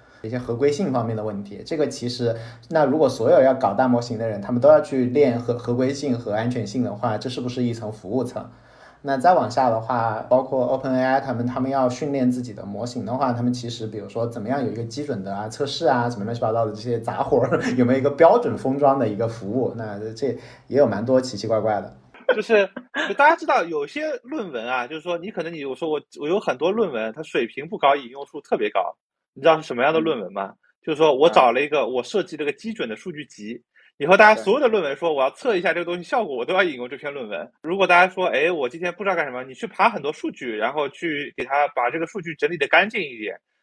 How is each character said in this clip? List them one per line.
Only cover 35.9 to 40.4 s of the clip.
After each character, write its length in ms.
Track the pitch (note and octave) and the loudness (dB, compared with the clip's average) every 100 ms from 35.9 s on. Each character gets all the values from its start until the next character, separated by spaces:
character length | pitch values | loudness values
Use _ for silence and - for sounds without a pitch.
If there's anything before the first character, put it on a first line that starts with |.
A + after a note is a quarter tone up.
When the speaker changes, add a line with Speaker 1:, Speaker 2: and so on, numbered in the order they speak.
| F3 | -6
Speaker 2:
西 80 | |
效 220 | E3+ C4 F#3+ | -2 -2 -2
果， 100 | B2+ | -4
我 80 | |
都 100 | C3 | 0
要 100 | F#3 | 0
引 100 | F3+ | 0
用 140 | B2+ B2 | -4 -10
这 80 | C3+ | -10
篇 160 | D3 | -10
论 160 | C#3+ A2 | -10 -8
文。 200 | F2+ G#2 _ | -8 -8 _
如 160 | - G3 | -6 0
果 80 | F#3 | 4
大 100 | F3 | 6
家 160 | F#3 | 4
说 140 | F#3 F3 | 2 -2
，“哎， 180 | B2+ E3 | 0 0
我 160 | E3+ B2 | 0 -4
今 120 | E3 | -4
天 120 | F3 | -8
不 100 | F3 | -4
知 60 | G3 | -2
道 60 | F3 | -2
干 100 | C#3+ | -4
什 60 | |
么”， 120 | B2 C3 | -8 -12
你 60 | |
去 140 | B2+ A3 | -12 -10
爬 220 | - A3 | 2 2
很 120 | G3+ | 2
多 100 | C#3+ | -6
数 200 | - D#4+ | -6 -8
据， 240 | - | -8